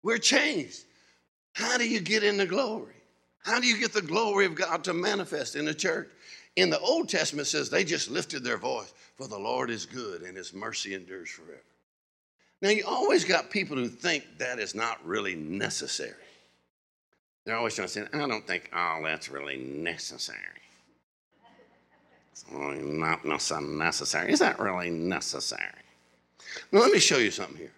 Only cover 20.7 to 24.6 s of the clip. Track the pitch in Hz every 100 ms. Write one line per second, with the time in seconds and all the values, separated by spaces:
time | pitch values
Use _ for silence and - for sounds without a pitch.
20.7 | _ _ _ _ _ _ _ - - _
21.7 | _ _ _ _ _ _ - - 71 71
22.7 | 71 73 76 80 82 73 73 - 78 71
23.7 | 76 82 - - 78 85 - 349 -